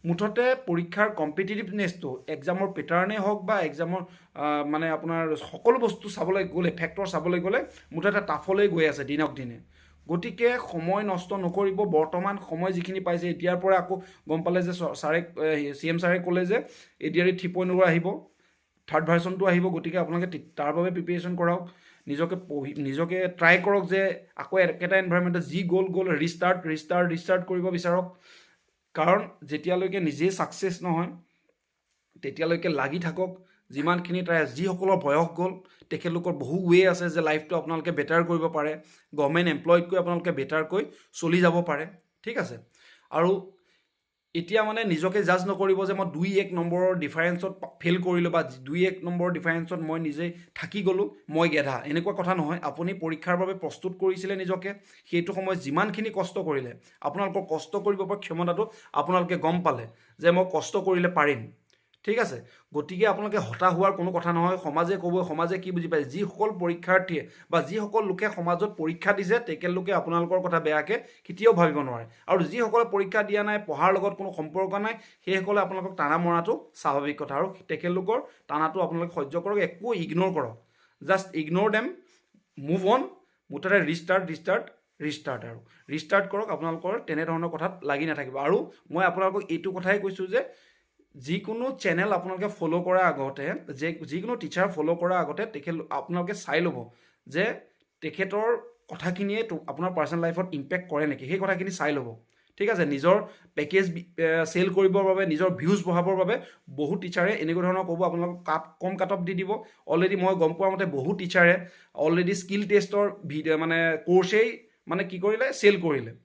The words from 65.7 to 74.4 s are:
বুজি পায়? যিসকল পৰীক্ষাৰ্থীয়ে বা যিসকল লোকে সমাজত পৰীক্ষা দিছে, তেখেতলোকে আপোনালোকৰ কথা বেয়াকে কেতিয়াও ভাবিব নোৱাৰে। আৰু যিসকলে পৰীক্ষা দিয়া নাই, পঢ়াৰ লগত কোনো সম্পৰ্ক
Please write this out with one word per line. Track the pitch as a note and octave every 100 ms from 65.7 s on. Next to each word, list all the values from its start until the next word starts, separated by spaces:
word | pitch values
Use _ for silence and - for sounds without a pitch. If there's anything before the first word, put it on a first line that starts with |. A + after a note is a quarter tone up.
বুজি | F3 E3
পায়? | D#3+
যিসকল | C3+ D3 G3 - G#3+ G3
পৰীক্ষাৰ্থীয়ে | F3 E3+ F3+ F#3 F#3 D#3+ - - -
বা | E3
যিসকল | C#3+ G#3+ G#3 G#3+ G#3
লোকে | F#3 G#3+ G#3
সমাজত | E3+ F3 G#3 G#3
পৰীক্ষা | D#3+ E3+ F#3+
দিছে, | G3 F#3 A3+ A3+
তেখেতলোকে | D#3+ F3 F3+ F3+ G3
আপোনালোকৰ | D#3+ E3+ E3+ F#3 F3+
কথা | E3+
বেয়াকে | D3+ D3+ D3+ A3 - -
কেতিয়াও | - F3+ A3 F#3
ভাবিব | E3+ D3 C3+
নোৱাৰে। | A#2+ A2+ _ -
আৰু | F#3
যিসকলে | D3+ A3 A3+ A3+ A#3
পৰীক্ষা | G3 G3 G#3+
দিয়া | G3+ G#3
নাই, | G#3 G#3 G#3
পঢ়াৰ | C#3+ F3
লগত | G3 G3 G3
কোনো | G3
সম্পৰ্ক | F3+